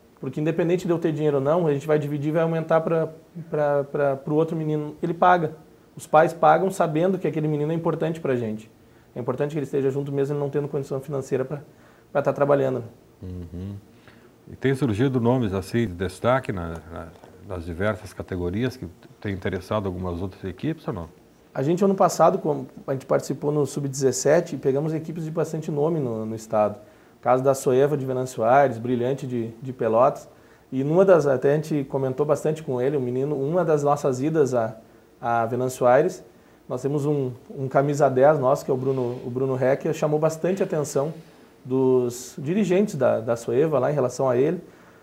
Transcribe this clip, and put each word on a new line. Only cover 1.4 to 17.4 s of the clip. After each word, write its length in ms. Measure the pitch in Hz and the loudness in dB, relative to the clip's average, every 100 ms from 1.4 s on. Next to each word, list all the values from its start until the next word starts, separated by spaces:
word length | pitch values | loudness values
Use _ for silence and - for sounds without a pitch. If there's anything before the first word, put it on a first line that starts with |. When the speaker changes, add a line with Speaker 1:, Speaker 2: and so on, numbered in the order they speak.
Speaker 1:
não, 240 | 135 170 165 | 2 2 2
a 60 | |
gente 140 | 139 156 | 0 2
vai 120 | 151 | 0
dividir 320 | 143 147 151 | 0 -4 -2
e 20 | |
vai 100 | 160 | 0
aumentar 380 | 165 165 160 160 | 0 0 2 0
pra, 280 | 165 165 156 - - 175 156 | 2 0 -2 -6 -18 -18 -6
pra, 360 | 151 147 143 | -2 2 0
pra, 320 | 139 147 143 135 | 0 0 0 0
pro 180 | 143 | 0
outro 220 | 151 165 165 | 0 0 -2
menino. 400 | 156 151 151 - | -2 -2 -4 -6
Ele 120 | 170 | -6
paga. 380 | 170 180 180 156 - - _ _ - | 2 4 4 2 -6 -18 _ _ -20
Os 100 | - | 2
pais 260 | 156 165 | 4 4
pagam 380 | - 156 165 185 | 4 4 6 4
sabendo 480 | 190 170 151 185 185 | 0 0 2 0 0
que 80 | 156 | -2
aquele 220 | 156 151 | -2 -2
menino 240 | 147 147 | -2 -2
é 20 | |
importante 460 | 165 165 156 160 165 | -2 -2 -2 -2 -2
pra 140 | 147 | -2
gente. 360 | 123 110 107 - _ _ _ _ | -2 -2 -6 -10 _ _ _ _
É 60 | - | -8
importante 320 | 120 127 147 | -4 -2 -4
que 60 | 156 | -4
ele 60 | |
esteja 260 | 135 139 135 | -4 -2 0
junto 200 | 139 143 | -2 -4
mesmo 240 | 139 139 | -2 -2
ele 60 | 147 | -2
não 100 | 143 | -4
tendo 160 | 147 139 | -4 -4
condição 340 | 147 135 135 | -6 -6 -8
financeira 440 | 139 139 127 131 | -6 -8 -4 -4
pra, 160 | 131 147 - - - _ _ | -4 -8 -14 -20 -20 _ _
pra 100 | 139 | -2
tá 100 | 139 | 0
trabalhando, 480 | 131 143 143 131 131 | 0 2 4 2 -2
né? 40 | 113 - _ _ | -8 -16 _ _
Speaker 2:
Uhum. 520 | 92 90 85 87 98 101 - - - - - _ - | -14 -12 -12 -10 -10 -12 -16 -20 -20 -20 -20 _ -20
E 60 | - | -4
tem 180 | 131 | -2
surgido 460 | 135 139 101 135 127 | 0 0 2 0 2
nomes 340 | 117 131 107 | 2 2 0
assim 320 | 95 92 117 113 | -2 -2 -2 -2
de 80 | |
destaque 580 | 87 92 - 113 131 - | -4 -8 -2 0 0 0
na, 160 | 95 82 | -6 -8
na, 380 | 82 82 85 85 - - - | -10 -12 -14 -14 -18 -20 -20